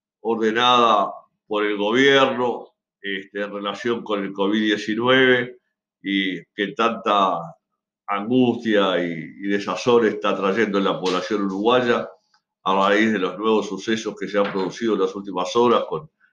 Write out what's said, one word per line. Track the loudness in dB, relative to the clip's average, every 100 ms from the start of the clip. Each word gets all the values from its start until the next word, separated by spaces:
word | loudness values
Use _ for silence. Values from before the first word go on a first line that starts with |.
| _ _
ordenada | -4 0 0 2 4 4 6 4 0 -6 -20 _ -6
por | -2 -2
el | 0
gobierno, | 0 4 4 6 4 0 -4 -4 -10 _ _ _
este, | -8 -8 -8 -8
en | -8
relación | -6 -6 -4 -2 -4
con | -2 -4
el | -4
covid | -2 0 2
diecinueve | 0 0 -2 -2 2 4 4 4 0 -10 _ _ _ _
y | -4 -2 -2 -6 -12
que | -6 -6 0
tanta | -2 0 0 2 2 -2 -8 -18 _ _ _ _ -8
angustia | -6 -2 2 2 0 0 2 2 0
y, | -2
y | -6 -12 -10 -4
desazón | -4 -2 -4 4 4 4
está | 0 -2 -2
trayendo | 0 0 0 0
en |
la | 0 -2
población | -2 -2 -2 -4
uruguaya | -4 -2 2 2 2 -2 -2 -14 _ _ _ _
a | -2 2
raíz | 2 4 2
de | 0
los | -2 -2
nuevos | 0 0 0
sucesos | -8 -4 -4 -4 -8
que | -4
se | -2
han | -2
producido | -2 -6 -4 -2 0
en |
las | -2 -4
últimas | -8 -6 -2 2
horas | 4 2 0
con | -8 -10 _ _